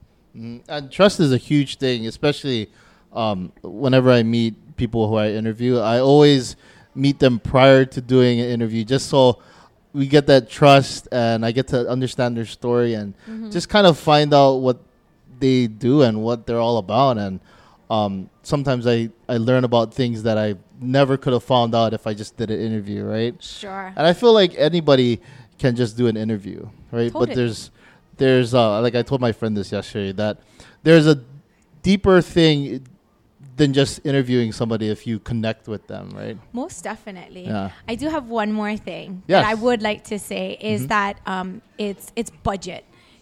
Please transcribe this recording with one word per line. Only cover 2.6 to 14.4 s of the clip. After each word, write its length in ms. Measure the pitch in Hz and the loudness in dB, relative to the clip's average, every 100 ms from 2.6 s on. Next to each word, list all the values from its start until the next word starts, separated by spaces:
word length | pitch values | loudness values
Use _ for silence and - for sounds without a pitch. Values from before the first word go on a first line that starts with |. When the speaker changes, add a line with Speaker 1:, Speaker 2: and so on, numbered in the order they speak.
| 104 _ _ _ _ | -6 _ _ _ _
Speaker 1:
um, 400 | - 110 98 90 - | -6 -4 -4 -8 -14
whenever 480 | - 101 135 131 127 | -14 -4 0 4 4
I 120 | 123 | 4
meet 320 | 113 117 117 107 - - | 2 0 -2 -6 -14 -8
people 320 | 120 117 110 | -4 -2 -2
who 60 | 110 | 0
I 120 | 107 | -2
interview. 480 | 107 110 110 123 123 | -2 -6 -4 -2 0
I 220 | 110 120 | 0 2
always 560 | 135 143 147 139 117 - _ - _ | 4 6 6 4 -2 -12 _ -20 _
meet 240 | - 139 139 | -2 -2 2
them 180 | 131 117 | 2 2
prior 460 | - 135 135 135 | 0 4 6 6
to 160 | 131 - | 4 -4
doing 400 | 120 127 123 120 | 0 4 4 2
an 80 | 120 | -2
interview 360 | 120 117 113 | -4 -4 -4
just 240 | 107 135 - | -2 -4 0
so 300 | 143 127 117 _ - _ _ _ | 4 4 2 _ -20 _ _ _
we 160 | 143 139 | -6 2
get 180 | 147 143 | 4 6
that 240 | 135 123 | 4 2
trust 560 | - 147 139 131 - - | 2 6 6 4 -6 -8
and 340 | 127 117 113 113 | -2 0 0 -2
I 60 | |
get 160 | 120 127 | -2 -2
to 200 | 131 120 | -2 -2
understand 480 | 127 127 - 123 117 | -4 -4 -4 -4 -4
their 80 | 107 | -8
story 480 | - 123 120 120 | -8 -2 0 0
and 200 | 110 101 95 - | -2 -8 -14 -14
Speaker 2:
Mm-hmm. 220 | 220 220 | -14 -8
Speaker 1:
just 180 | 175 - | -8 0
kind 180 | 214 196 | 4 4
of 100 | 147 | 4
find 380 | - 147 147 | 4 2 4
out 200 | 143 | 6